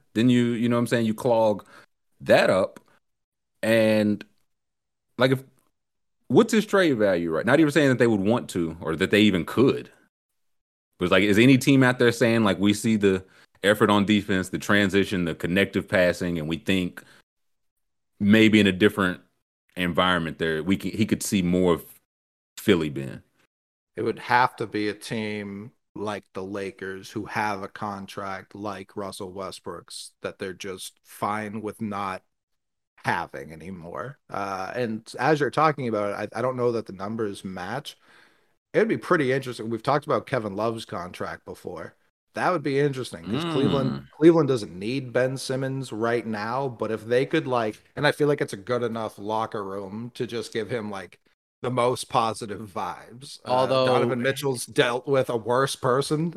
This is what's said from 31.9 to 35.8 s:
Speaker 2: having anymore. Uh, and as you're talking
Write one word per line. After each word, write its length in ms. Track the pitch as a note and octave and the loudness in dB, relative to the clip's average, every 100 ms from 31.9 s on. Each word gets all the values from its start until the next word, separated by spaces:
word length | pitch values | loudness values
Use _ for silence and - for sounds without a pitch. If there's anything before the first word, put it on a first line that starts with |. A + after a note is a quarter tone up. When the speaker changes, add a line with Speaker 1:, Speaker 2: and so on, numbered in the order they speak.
| G2+ G2 F#2+ _ _ _ _ _ _ _ _ | -6 -6 -8 _ _ _ _ _ _ _ _
Speaker 2:
having 480 | B2+ F#2+ D#2+ C#2 C#2+ | -2 -2 -4 -10 -12
anymore. 680 | D#2+ E2 F#2 E2 D2 A#2 C#3 _ | -14 -14 -14 -12 -10 -10 -12 _
Uh, 420 | G2 G2 F#2+ F#2 | -8 -6 -6 -8
and 380 | - A#2+ A2 - - | -6 -6 -6 -10 -2
as 220 | C3 D3+ | 2 2
you're 100 | C3+ | 2
talking 380 | D3 D#3 C#3+ | 2 2 0